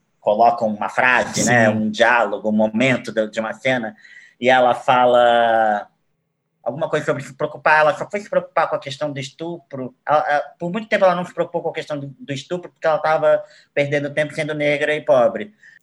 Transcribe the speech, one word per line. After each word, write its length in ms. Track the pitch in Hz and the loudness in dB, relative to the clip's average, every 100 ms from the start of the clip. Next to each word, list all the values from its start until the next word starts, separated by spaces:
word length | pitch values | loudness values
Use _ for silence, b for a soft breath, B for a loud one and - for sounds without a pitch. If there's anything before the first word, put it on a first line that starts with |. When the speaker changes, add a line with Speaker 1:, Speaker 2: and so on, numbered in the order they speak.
| _ _ | _ _
Speaker 1:
colocam 500 | - 107 120 120 110 | 0 4 4 2 -2
uma 200 | 104 98 | -4 -6
frase, 560 | - 127 123 107 - 107 | 0 2 2 0 -2 2
né, 240 | 120 110 | 4 4
Speaker 2:
Sim. 80 | 110 | 2
Speaker 1:
um 140 | 110 | -2
diálogo, 580 | 107 113 120 104 101 107 | 2 2 2 0 -2 -2
um 40 | |
momento 580 | 107 110 110 131 120 - | 0 0 0 0 0 -4
de, 180 | 110 110 | -4 -4
de 100 | 113 | -4
uma 140 | 110 | -6
cena, 400 | 107 131 127 110 107 B B B B | -6 -4 -4 -6 -12 B B B B
e 100 | 123 | 2
ela 240 | 127 123 | 4 4
fala 1160 | 120 - 127 123 123 120 120 117 113 110 104 - _ _ _ _ _ _ _ | 2 2 4 6 6 6 4 4 2 2 -2 -6 _ _ _ _ _ _ _
alguma 260 | - 151 160 | -10 -6 -4
coisa 160 | 151 151 | -4 -2
sobre 160 | 139 | -4
se 120 | 139 | -6
preocupar, 480 | - 147 - 160 156 | -8 -8 -2 2 4
ela 160 | 151 143 | 4 0
só 120 | 160 | -4
foi 120 | 208 | -10
se 80 | 208 | -4
preocupar 400 | 180 180 - 156 | -4 -2 -2 -2
com 80 | 147 | -2
a 20 | |
questão 320 | 139 135 151 | -6 -8 -8
do 80 | 139 | -8
estupro. 760 | 135 - 165 170 _ 139 127 _ - | -12 -12 -12 -12 _ -12 -12 _ 0
Ela, 180 | 147 127 | 0 2
ela, 120 | 147 - - | -2 -4 -10
por 140 | 175 | -8
muito 160 | 196 220 | -8 -4
tempo 160 | 208 | 0
ela 100 | 190 | 2
não 120 | 175 180 | 0 -4
se 80 | |
preocupou 280 | - 170 165 | -6 -6 -6
com 80 | 160 | -6
a 40 | |
questão 260 | 156 147 147 | -8 -8 -8
do, 80 | 139 131 | -10 -12
do 140 | - | -10
estupro, 400 | 139 - 180 175 | -10 -8 -10 -10
porque 160 | _ 165 | _ 0
ela 120 | 151 | 0
tava 440 | 156 156 151 151 - B B | 0 2 2 2 -2 B B
perdendo 360 | - 143 147 143 | -4 -2 -2 -2
tempo 200 | 143 151 | -4 -4
sendo 200 | 151 151 | -4 -6
negra 420 | 156 147 147 147 151 | -2 -2 0 0 -2
e 60 | |
pobre. 520 | - 135 117 104 104 b b b | 2 4 2 0 -10 b b b